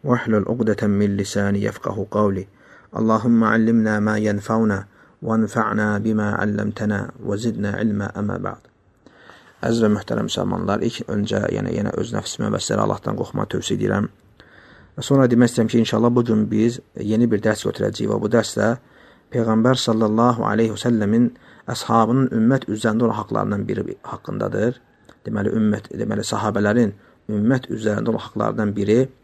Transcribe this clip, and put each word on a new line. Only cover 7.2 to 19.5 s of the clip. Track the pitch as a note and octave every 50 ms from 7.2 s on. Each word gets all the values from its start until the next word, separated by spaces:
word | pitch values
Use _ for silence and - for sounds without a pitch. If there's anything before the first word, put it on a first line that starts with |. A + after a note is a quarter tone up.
| -
وزدنا | - G#2 G#2 A2+ A#2 G#2 - G#2 G#2
علما، | G2+ - A2 A2 G#2 G2+ G2+ - - -
أما | G#2 G2+ G2
بعد. | F#2+ G2 G2 G2 - - - _ _ _ _ _ _ _ - _ - - - - - - - _ _ -
Əziz | - A#2 A#2 A2+
və | G#2+ G#2
möhtərəm | G2+ - - A2+ A2 A2
müsəlmanlar, | - - - G2 G2 F#2+ F#2 F2+ G2 G2+ - -
ilk | A#2 - - -
öncə, | - A2+ G#2 G#2 - G#2+ G2+ G#2 - -
yəni, | G#2 G2+ G2 - -
yenə | G#2 - -
öz | - - A#2
nəfsimə | A2+ G#2 - - - - A2 G#2+
və | G#2+ G2+
sizlərə | - - G#2 - -
Allahdan | G#2 G#2 G2+ - A2 -
qorxmağı | - G#2 - - G#2 G#2
tövsiyə | - - - - - G#2 G2+
edirəm. | G#2 G2+ G2+ G2 G#2+ - _ _ _ _ _ _ - _ - - - - - - - _ _ -
Və | -
sonra | - C#3 C3+ C3 A#2+
demək | B2 A#2 B2 A#2+ -
istəyirəm | B2 A2+ A2
ki, | - A#2
inşallah | A2+ - - A2 A#2 A#2+
bu | A#2+ B2 A#2+
gün | A#2 G#2+ G#2+ G#2+ G#2
biz | G#2+ G#2+ A2 A#2 A#2+ A#2+ - _ _ -
yeni | - G#2 A2 A2 A#2+ A#2
bir | A2 G2+
dərs | G2 A2 G#2+ - -
götürəcəyik | G#2+ G2+ - G#2+ G#2 G#2+ - G#2+ G#2
və | G#2+ G#2
bu | G#2+ G#2+ A#2+
dərsdə | A2+ A2 - - A2 G#2 A2 B2 B2 _ _ _ - - - - _ _ _
Peyğəmbər | - B2 A#2 A2+